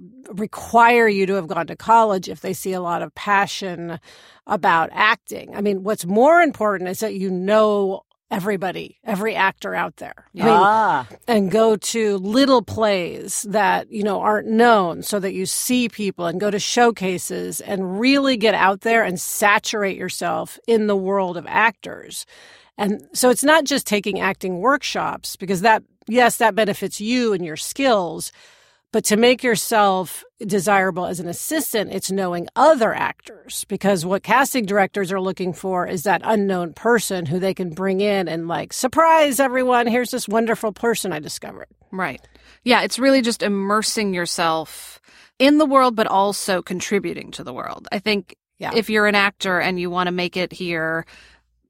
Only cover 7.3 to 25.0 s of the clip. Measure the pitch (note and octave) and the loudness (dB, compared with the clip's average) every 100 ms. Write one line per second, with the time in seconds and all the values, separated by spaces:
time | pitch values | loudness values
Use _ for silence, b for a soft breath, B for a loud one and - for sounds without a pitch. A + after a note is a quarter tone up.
7.3 | F#3 F#3+ G#3+ G#3+ G3+ G3 F#3+ - _ - | -2 2 4 4 2 -2 -4 -12 _ -10
8.3 | G#3 G3 G3 F#3 E3 D#3+ _ - F#3+ A3 | -6 -4 -4 -4 -8 -12 _ -6 -4 -2
9.3 | F3 F#3+ - G3 F3+ F3+ - - - _ | 0 -2 -2 -6 -6 -6 -8 -16 -18 _
10.3 | F3 A3 F3 G3 A3 G3+ D3 A2+ - - | 0 4 6 6 4 2 0 -4 -8 -2
11.3 | A3 F#3+ G#3+ A3+ G#3+ - A#3 G#3+ G3 F#3+ | 0 2 2 2 2 -2 -2 0 -2 0
12.3 | A#3+ C#4 B3 F#3+ G3+ G#3+ G3 E3 - F#3+ | 2 4 4 2 -2 0 0 -2 -8 -8
13.3 | - G#3 G#3 F#3+ F3+ - A3 G#3 F#3 G3+ | -8 -4 0 2 0 -2 -4 -2 -2 0
14.3 | G#3+ A3 A3 A#3+ G#3+ F3 D3+ C3+ G#3 F#3+ | -2 0 4 6 6 4 -4 -6 -4 -4
15.3 | F3+ F#3 - - B3 A#3 - G3 - E3+ | -4 -4 -4 -2 0 0 -4 -6 -4 -4
16.3 | F3+ G#3 G3 - - A#3+ G#3+ F#3 F3+ - | -2 -2 -2 -2 2 2 2 -2 -4 -6
17.3 | F#3 F3+ E3+ - G3 F#3+ F#3+ B3+ C#4 C4+ | -8 -8 -8 -6 -4 -4 -2 2 2 2
18.3 | B3 G#3+ F3+ F#3 G3 A3+ A#3 F#3 F#3 - | 0 2 2 2 2 0 0 0 -4 -6
19.3 | - G#3 G#3+ - A3 G3 - F#3 - F3 | 0 2 2 0 -4 -4 -4 -8 -6 -4
20.3 | E3+ E3+ - - A3+ G#3 G3 F#3+ G3 F#3 | -4 -6 -8 0 2 2 0 0 -2 -2
21.3 | E3+ - F#3+ A3+ - - - - - - | -6 -4 2 2 0 -10 -14 -14 -14 -14
22.3 | b b b b b G3 G#3+ - - B3+ | b b b b b -2 -2 -6 0 2
23.3 | B3 C#4 D#4+ C#4+ C4+ - G#3 G3+ F#3 F#3+ | 4 4 4 4 -2 -2 -2 -2 -2 -2
24.3 | - F#3+ F3 A3+ C#4+ - F#3 | -4 -6 -2 0 0 -2 -6